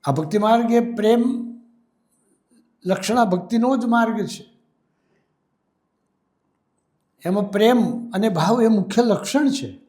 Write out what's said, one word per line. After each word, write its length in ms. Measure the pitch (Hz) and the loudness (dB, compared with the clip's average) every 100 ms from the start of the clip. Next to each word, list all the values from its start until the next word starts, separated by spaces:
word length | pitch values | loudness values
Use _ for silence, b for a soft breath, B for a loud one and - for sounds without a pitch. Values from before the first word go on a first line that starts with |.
આ 80 | - | -2
ભક્તિ 260 | 139 156 208 | -2 -2 0
માર્ગ 340 | 214 233 233 | 2 2 4
એ 220 | 233 - | 0 0
પ્રેમ 280 | - 208 240 233 - - - _ _ _ _ _ _ _ _ _ _ _ _ 180 | -2 2 2 2 -4 -8 -16 _ _ _ _ _ _ _ _ _ _ _ _ -4
લક્ષણા 380 | 185 185 240 | -4 0 0
ભક્તિનો 520 | 220 180 180 233 247 262 | 2 0 -2 -2 0 0
જ 80 | |
માર્ગ 420 | 233 233 226 214 185 | 0 2 0 -2 -6
છે. 280 | - - _ _ _ _ _ _ _ _ _ _ _ _ _ _ _ _ _ _ _ _ _ _ _ _ _ _ _ | -10 -20 _ _ _ _ _ _ _ _ _ _ _ _ _ _ _ _ _ _ _ _ _ _ _ _ _ _ _
એમાં 260 | 170 196 202 | -4 -4 -2
પ્રેમ 600 | 202 220 247 214 - - | 2 4 4 0 -4 -8
અને 180 | 190 220 | -4 -2
ભાવ 340 | 170 165 240 | 0 0 2
એ 60 | 226 | 2
મુખ્ય 340 | 214 185 - | 2 0 0
લક્ષણ 460 | 240 202 - 269 285 | 2 0 -2 0 0
છે. 320 | - 104 92 | -2 -8 -16